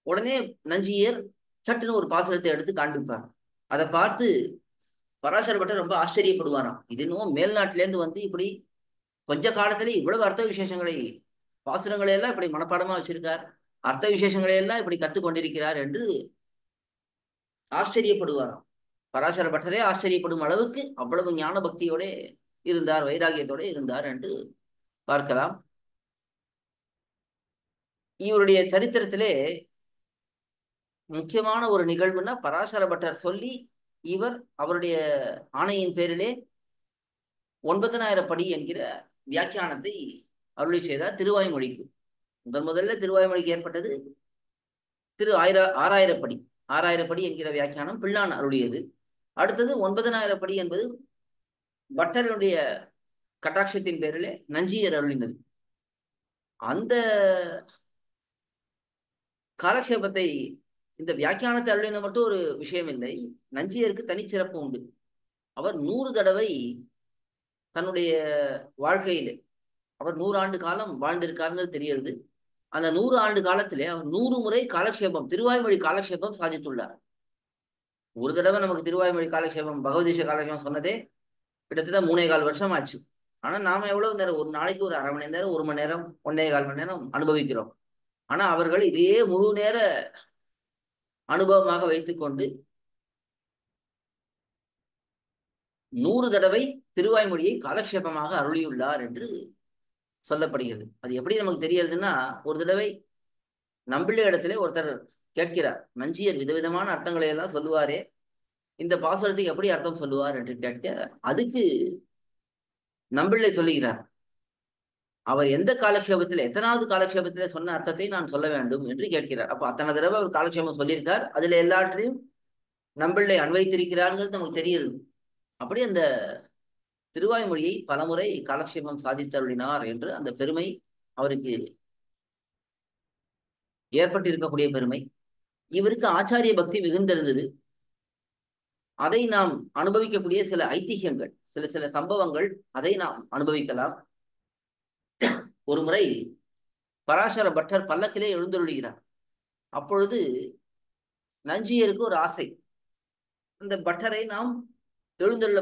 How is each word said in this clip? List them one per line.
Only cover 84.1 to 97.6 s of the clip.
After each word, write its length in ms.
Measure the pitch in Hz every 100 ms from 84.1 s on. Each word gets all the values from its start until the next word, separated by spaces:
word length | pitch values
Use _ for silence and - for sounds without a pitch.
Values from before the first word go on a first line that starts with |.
| 208
நேரம், 200 | 185 156
ஒரு 140 | 151
நாளைக்கு 340 | 156 170 190 190
ஒரு 100 | 156
அரை 160 | 139
மணி 160 | 143 147
நேரம், 260 | 165 190 165
ஒரு 80 |
மணி 180 | 156 147
நேரம், 220 | 151 170 170 -
ஒன்னே 220 | 147 156 160
கால் 180 | 143 139
மணி 140 | 143
நேரம் 240 | 170 180 131
அனுபவிக்கிறோம். 600 | 135 156 151 143 117 110 - _ _ _ _ -
ஆனா 140 | 151 196
அவர்கள் 340 | 165 165 180
இதையே 320 | 196 156 180 214
முழு 240 | 214 180 208
நேர 240 | 208 208 233 208 143 - - - _ _ _ _ _ _ _ _ _ -
அனுபவமாக 560 | 160 190 196 175 170 175
வைத்துக்கொண்டு 600 | 165 165 170 147 135 135 - - _ _ _ _ _ _ _ _ _ _ _ _ _ _ _ _ _ _ _ _ _ _ _ _ _ _ _ _ _ _ _ _
நூறு 340 | 123 147 240 247
தடவை 320 | 202 190 214 269 - _
திருவாய்மொழியை 600 | - 196 220 208 170 175
காலக்ஷேபமாக 720 | -